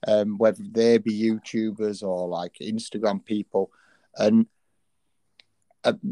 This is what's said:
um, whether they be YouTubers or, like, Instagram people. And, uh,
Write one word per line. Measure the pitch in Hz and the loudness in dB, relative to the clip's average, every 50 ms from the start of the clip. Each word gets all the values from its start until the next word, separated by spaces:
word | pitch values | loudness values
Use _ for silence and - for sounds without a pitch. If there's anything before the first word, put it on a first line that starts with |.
| - - | -2 2
um, | 107 107 104 104 104 98 | 2 2 2 0 0 2
whether | 113 110 107 107 104 | 2 2 2 0 -4
they | 101 - 113 117 117 117 113 | -6 -2 2 4 6 4 4
be | 107 117 107 104 | 4 0 -2 0
YouTubers | 110 113 110 110 - - - 113 110 110 101 107 107 104 104 95 | 0 0 0 -2 -4 -6 -4 -4 -4 -4 -4 -4 -4 -4 -4 -4
or, | 107 98 92 90 90 87 | -4 -4 -4 -4 -4 -4
like, | 87 85 87 87 - - | -6 -6 -8 -8 -10 -12
Instagram | - 101 110 110 117 - - 107 107 107 101 98 - | -10 -8 -6 -8 -8 -8 -8 -4 -2 -2 -2 -4 -4
people. | - 110 107 101 - - 98 98 - _ _ _ _ _ _ _ _ - | -4 -4 -4 -4 -2 -2 -2 -2 -2 _ _ _ _ _ _ _ _ -4
And, | - - 110 110 113 113 - _ _ _ _ _ _ _ _ _ _ _ _ _ _ _ _ _ _ _ _ _ _ _ _ _ _ - | 0 2 4 4 4 4 2 _ _ _ _ _ _ _ _ _ _ _ _ _ _ _ _ _ _ _ _ _ _ _ _ _ _ -2
uh, | 123 113 - - - | -2 -2 -2 -2 -8